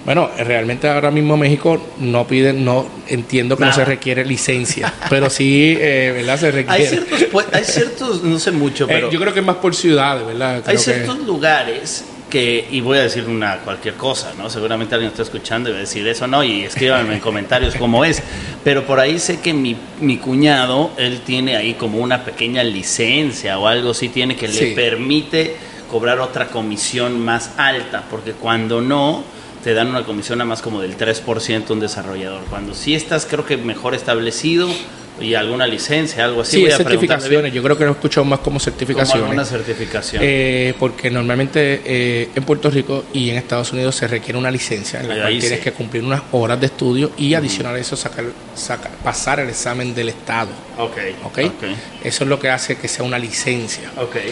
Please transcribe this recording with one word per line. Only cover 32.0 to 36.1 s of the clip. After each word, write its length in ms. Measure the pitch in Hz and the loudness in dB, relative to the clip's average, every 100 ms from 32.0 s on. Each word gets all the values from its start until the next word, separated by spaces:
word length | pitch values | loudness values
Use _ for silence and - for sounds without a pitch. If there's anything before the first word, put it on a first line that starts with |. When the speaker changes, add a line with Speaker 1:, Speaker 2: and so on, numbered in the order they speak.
| 98 95 95 95 95 | -8 -8 -8 -10 -10
Speaker 2:
Cuando 240 | 101 101 | -10 -8
sí 220 | 98 - 151 | -8 -2 -2
estás, 320 | 156 160 - | 0 -2 -2
creo 160 | 147 147 | -4 -2
que 120 | 135 | -2
mejor 360 | 117 110 127 | -2 -4 -4
establecido, 760 | 127 131 117 113 113 156 165 175 175 - - - - | -4 -2 0 0 -2 2 2 2 -2 -8 -16 -18 -8
y 160 | 113 113 | 0 0
alguna 320 | 107 123 127 | 0 0 0
licencia, 580 | 107 - 151 156 | 0 0 0 0